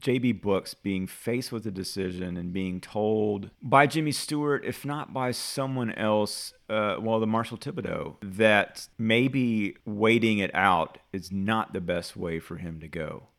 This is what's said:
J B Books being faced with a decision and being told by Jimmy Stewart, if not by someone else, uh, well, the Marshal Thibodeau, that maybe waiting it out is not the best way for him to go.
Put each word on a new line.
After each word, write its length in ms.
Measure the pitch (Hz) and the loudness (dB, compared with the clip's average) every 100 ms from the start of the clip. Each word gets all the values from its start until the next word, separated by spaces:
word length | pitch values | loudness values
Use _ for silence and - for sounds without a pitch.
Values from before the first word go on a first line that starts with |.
J 160 | - 127 | -2 2
B 140 | 123 | 2
Books 400 | 101 101 95 - | 0 2 0 0
being 340 | - 101 95 92 | -6 -2 -2 -2
faced 460 | - - 123 127 | -6 -4 -4 -4
with 120 | 117 107 | -6 -6
a 60 | |
decision 640 | 92 92 98 92 90 90 87 | -6 -6 -4 -4 -4 -6 -6
and 160 | 87 | -4
being 300 | 92 95 90 | -4 -2 -4
told 720 | - 104 107 110 107 101 98 - | -6 -2 2 2 2 -2 -6 -12
by 260 | 127 135 143 | 4 6 6
Jimmy 240 | 160 151 | 4 0
Stewart, 540 | 139 - 151 147 139 - | -2 -4 -2 0 0 -2
if 180 | - | -6
not 300 | 139 147 - | -6 -8 -6
by 180 | 131 127 | -4 -2
someone 600 | 120 - - 135 131 117 | -4 -6 -4 -4 -2 -2
else, 600 | - 107 107 104 - - - - | 0 2 4 2 -2 -10 -14 -4
uh, 280 | 107 107 80 | 0 0 0
well, 220 | 110 110 | 0 0
the 60 | 110 | 2
Marshal 300 | 113 113 117 | 0 -2 -6
Thibodeau, 600 | - - 90 80 76 - | -8 -6 -4 -4 -6 -10
that 680 | 101 95 110 104 95 - - - | -8 4 6 6 4 -4 -14 -4
maybe 800 | 113 113 131 135 123 110 101 - - | 2 4 4 2 2 2 0 -4 -8
waiting 540 | 104 110 117 110 104 | 2 6 6 4 2
it 140 | 95 | 0
out 440 | 85 98 87 80 - - | 2 4 4 2 -6 -12
is 180 | 98 87 | -10 -6
not 400 | 95 98 110 - | -4 0 0 -2
the 80 | 98 | -4
best 360 | 87 87 - - | -4 -4 -4 -6
way 220 | 90 82 | -6 -4
for 180 | - 87 | -6 -10
him 240 | 87 80 | -10 -10
to 80 | 78 | -10
go. 380 | 82 78 78 - | -8 -8 -10 -16